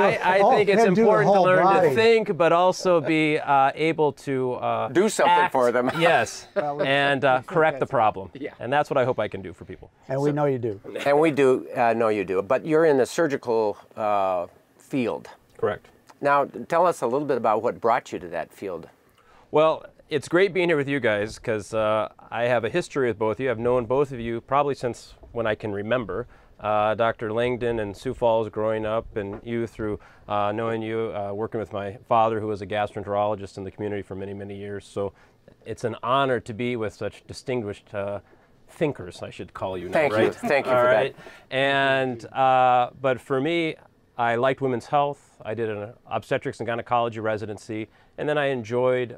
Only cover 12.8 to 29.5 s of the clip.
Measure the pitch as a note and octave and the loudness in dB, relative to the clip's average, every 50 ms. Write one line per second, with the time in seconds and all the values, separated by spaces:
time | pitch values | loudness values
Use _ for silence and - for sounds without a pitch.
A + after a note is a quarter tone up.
12.8 | E3 D#3+ C#3+ C3 A#2 - - - E3+ D3+ C3+ C3 - B2 A2+ A2+ A2 G#2 G2+ - | 4 4 4 4 2 2 0 0 0 0 -2 -2 -2 -2 0 0 0 0 -2 -6
13.8 | - - _ - A2 G#2 G#2 G2+ F#2+ F#2+ F#2 F2+ F2 F#2 _ _ _ _ _ _ | -12 -18 _ -6 -2 0 0 0 0 0 0 -2 -4 -6 _ _ _ _ _ _
14.8 | _ - - C#3 A#2+ G#2 D#2+ B1+ A#1+ - - - _ _ _ - - G#2+ G#2 - | _ -6 -4 -4 -2 -2 -4 -6 -10 -14 -20 -20 _ _ _ -4 -4 -4 -4 -6
15.8 | - - _ _ _ - - - - C#3+ C#3+ C#3+ C#3 - - G2+ A#2+ - E3+ E3 | -10 -20 _ _ _ -20 -10 -4 0 2 2 2 2 0 -4 -12 -6 -2 0 2
16.8 | F3+ F3 D#3+ - C#3+ A#2 A#2+ C#3+ D3+ C#3 C#3 A#2 A2+ A#2 G#2+ A2+ G#2+ A#2 F#2+ F2+ | 2 2 2 0 -2 -2 -2 -2 -2 -2 -2 0 0 0 0 0 0 -2 -4 0
17.8 | - A2+ A#2 C3 - - A#2 F#2 F2 E2+ E2+ E2 D2+ - - - G#2+ F#2+ F2 E2 | 0 0 2 0 -2 -6 -10 -12 -10 -8 -8 -8 -8 -10 -12 -12 -10 -10 -10 -10
18.8 | E2 - _ _ _ _ _ _ _ _ _ _ _ _ - D3 D#3 D#3+ D3+ - | -12 -16 _ _ _ _ _ _ _ _ _ _ _ _ 2 2 4 2 2 -2
19.8 | - - _ - - - D#3 C#3 - - D#3+ F3 G3 G3+ D#3+ F#3+ F3 E3+ E3+ D3 | -6 -16 _ -20 -10 -6 -6 -6 -2 0 2 2 2 2 2 0 2 2 2 0
20.8 | C#3 C#3 C#3+ C#3 A2+ A2+ G#2+ G#2 G#2 A2 A2+ - - - A2 G#2+ F#2+ - A2+ A2 | 0 -2 -2 0 0 0 0 0 -2 -4 -6 -8 -6 -4 -4 -4 -4 -4 -2 -2
21.8 | A2 G#2+ G#2+ G#2+ G#2 - - - - - - A2+ A#2+ A#2+ B2 A#2 G#2+ A2 - F3 | 0 2 2 0 -2 -4 -8 -16 -16 -10 -6 -2 0 0 0 0 0 -2 -2 -4
22.8 | E3 - - D3 C3 A#2+ G#2+ G#2+ A2+ A2 G#2+ B2 C3 C3 A#2 A2 A#2 A#2+ B2+ B2+ | -4 -4 -2 0 0 0 0 0 -2 -2 -2 -2 -2 -4 -2 -2 0 0 0 0
23.8 | A#2+ A2 C3 C#3 D3 C3 C#3 A#2 A#2 A#2 A#2 A#2 - - C3+ C#3+ D3 C#3+ C3+ - | 0 0 0 0 0 -2 -4 -8 -8 -8 -8 -8 -4 -2 0 0 0 0 -2 -4
24.8 | - A#2+ A2+ - - - - - - - - A#2+ A2+ A2 G#2+ - - A2 G2+ G2+ | -4 -6 -6 -8 -12 -20 -20 -20 -20 -10 -6 -4 -2 -2 -2 -4 -4 -6 -6 -6
25.8 | G#2 A2 A#2+ B2+ A#2 F2+ F2+ G#2 B2 - - - - _ _ - - G#2 G#2+ G#2+ | -4 -2 -2 -2 -4 -4 -8 -8 -10 -10 -16 -20 -20 _ _ -8 -4 -2 0 2
26.8 | G#2 G#2+ G#2+ G2 A#2 A2+ A2+ - A#2+ G#2+ G#2+ A#2 A#2+ B2 B2 A2+ B2 A#2 A#2 A2+ | 2 0 0 0 0 0 -2 -2 -6 -4 -2 -2 -2 -2 -2 -2 -2 -2 -2 -2
27.8 | G#2+ G2+ F#2+ - - C3 A#2 - B2 A#2 A2+ A2+ A2+ G#2 - A2 G#2+ A2 A2 A2 | -4 -6 -8 -8 -8 -8 -4 -2 0 2 2 2 0 -2 -4 -4 -4 -2 -2 -2
28.8 | A2 G#2+ A2 A2+ A2+ - - A2 G2 G2 G2+ A#2 - A#2 | -4 -4 -4 -4 -6 -6 -8 -8 -8 -8 -10 -12 -10 -8